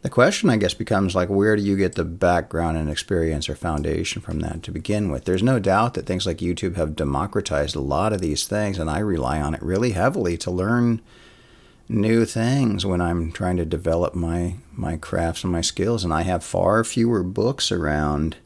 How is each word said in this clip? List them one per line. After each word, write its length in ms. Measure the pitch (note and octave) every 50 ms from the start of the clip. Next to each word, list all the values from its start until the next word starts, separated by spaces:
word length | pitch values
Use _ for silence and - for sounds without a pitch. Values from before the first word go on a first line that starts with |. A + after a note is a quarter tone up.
The 100 | - D#3+
question, 380 | - - B2 E3+ G3+ - - F3
I 100 | A#2+ A2
guess, 160 | G2 F2+ -
becomes, 420 | - A2+ - A2+ F#2+ G2 F#2 F2
like, 120 | F#2 F2+ F2
where 280 | G2+ G2 G2+ A2 A2
do 60 | G#2
you 140 | G2+ G2+ G2
get 200 | G2 G2 F2+ -
the 80 | - E2+
background 720 | D#2+ E2+ F2+ - F2 F2 E2+ D#2 - - E2 E2+ E2 D#2+
and 120 | D#2+ D#2 D2
experience 600 | D2+ - - - G2 F2 E2 D#2+ D#2 D2 - -
or 80 | D2+
foundation 640 | - - F2 D#2 D2 D2 D#2+ D#2 D#2+ E2 - - -
from 160 | - - E2+ D2+
that 220 | D#2 D#2+ D#2+ E2
to 80 | - -
begin 400 | - - - - G#2 G#2 G#2 F#2
with? 140 | D2 B1+ -
There's 180 | - F2+ F#2
no 160 | G2+ B2+ C3+ A#2+
doubt 360 | F#2+ G2 F#2+ G2+ A2+ B2 -
that 120 | - -
things 180 | - G2 F#2 -
like 140 | F#2+ E2 D#2
YouTube 380 | F2 F2 F2+ - - F#2 F2
have 180 | F2 E2 D#2 D2+
democratized 800 | - D#2 C#2+ C#2 C#2 E2+ G2 - G#2 F#2+ - E2 D2 D2 D2+ -
a 60 | D2
lot 320 | C#2 C#2 C#2 D#2 F#2+ A2
of 80 | A2 F#2+
these 260 | F2+ D#2+ D2 C#2+ -
things, 320 | - G2+ G#2+ G#2+ G2+ F#2+ F2
and 100 | D#2+ D#2
I 120 | D2+ F2+
rely 400 | G#2+ G#2+ F#2 D#2+ B1+ B1+ C#2 D#2
on 140 | D2 C#2+ D#2
it 80 | -
really 280 | - D2 F#2 G2 A#2 B2+
heavily 460 | G#2 F2+ G2 C3 F3+ G3 A2+ F2 E2+ E2
to 140 | - -
learn 500 | F2+ F2+ F#2 G#2 A#2+ A#2+ A#2+ A#2+ A#2 A2 - - - - - - - - - - - - - - - _ _ -
new 360 | A#2 A2 G2+ A2 A2+ A#2 A2+
things 640 | - - A2+ A2+ A#2+ C3 C#3 C3+ A2+ G2+ - -
when 140 | G2 F2+ F2
I'm 320 | F2 E2+ E2+ E2+ E2 D#2+
trying 240 | E2 - F#2 F2+ F2+
to 80 | F2+ E2
develop 500 | D#2 E2 D#2 - E2 D#2+ E2+ F2 - -
my, 440 | F2+ E2 E2 E2+ F2 F2 F2 F2+ - - -
my 240 | - - - D2 E2 D#2+
crafts 440 | - - - F2+ E2+ E2 E2 -
and 100 | - F#2
my 100 | F2 F2
skills. 420 | F2+ - - - F#2+ G#2+ A#2+ A2 F#2
And 100 | F2 D#2
I 80 | D#2
have 220 | F2 F2+ F#2 E2+ -
far 400 | - - F#2 F2+ F2+ G#2 A2 A2+
fewer 400 | - - A#2 A2+ A#2 A#2+ G2+ F2+
books 480 | F2+ G2 - G#2 B2 C3+ - - -
around 640 | - F2+ D#2 D2+ D2 D2+ D2+ D2 D2+ D2 D2+ D#2+ D2+ - _